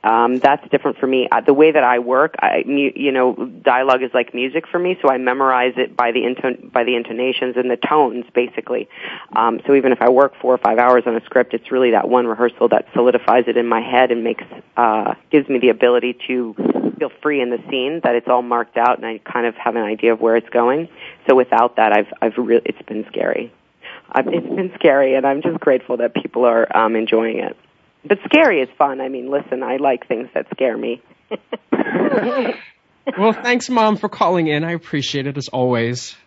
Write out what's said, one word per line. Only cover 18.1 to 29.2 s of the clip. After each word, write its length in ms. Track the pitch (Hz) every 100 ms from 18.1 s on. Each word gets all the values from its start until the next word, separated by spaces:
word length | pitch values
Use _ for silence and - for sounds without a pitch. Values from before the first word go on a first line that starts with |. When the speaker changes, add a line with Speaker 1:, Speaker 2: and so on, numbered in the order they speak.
Speaker 1:
it's 140 | 120 120
all 140 | 123
marked 340 | 123 120 113 120
out 220 | 120 123
and 80 | 113
I 120 | 110
kind 260 | - 123 120
of 100 | 110
have 180 | 120
an 80 | 117
idea 300 | 107 107 117
of 80 | 113
where 160 | 117 113
it's 120 | 113
going. 380 | 120 117 143 170 - - - -
So 60 |
without 420 | 131 123 113 120 -
that, 160 | 110
I've, 200 | 104 101 -
I've 160 | 113 107
re-, 240 | 117 117
it's 180 | - -
been 220 | - 107 -
scary. 440 | - - - - _ _ _ - - _
I've, 160 | - 135
it's 180 | - -
been 160 | - 185 -
scary, 400 | 165 139 135 135
and 100 | 135
I'm 160 | 139
just 160 | 170 160
grateful 380 | - 127 - 123
that 180 | 117
people 300 | - - 113
are, 200 | 123 117 113 -
um, 180 | 110
enjoying 440 | 113 113 113 113 110
it. 160 | - - _ _ _ _ 151
But 100 | 202
scary 360 | - 302 311 170
is 80 | 131 _
fun. 220 | 143 135
I 80 | 131
mean, 240 | 131